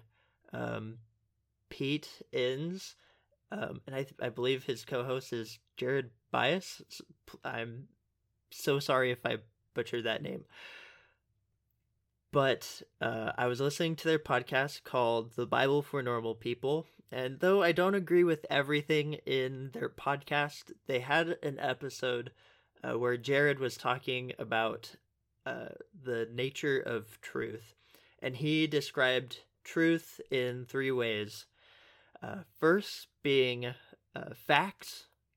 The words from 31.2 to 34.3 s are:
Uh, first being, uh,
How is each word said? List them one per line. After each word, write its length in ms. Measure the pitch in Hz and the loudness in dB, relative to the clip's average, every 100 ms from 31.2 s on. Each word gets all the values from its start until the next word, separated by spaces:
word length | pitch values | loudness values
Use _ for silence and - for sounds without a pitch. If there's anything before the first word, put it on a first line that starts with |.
| 107 - - _ _ - - _ _ - | -4 -8 -16 _ _ -20 -20 _ _ -14
Uh, 160 | - 196 - _ | -12 -10 -14 _
first 480 | 160 196 - - - _ | 4 4 2 -10 -14 _
being, 460 | 143 135 127 123 123 | 2 4 4 2 -4
uh, 640 | 123 - - _ 139 - | -8 -14 -20 _ -12 -12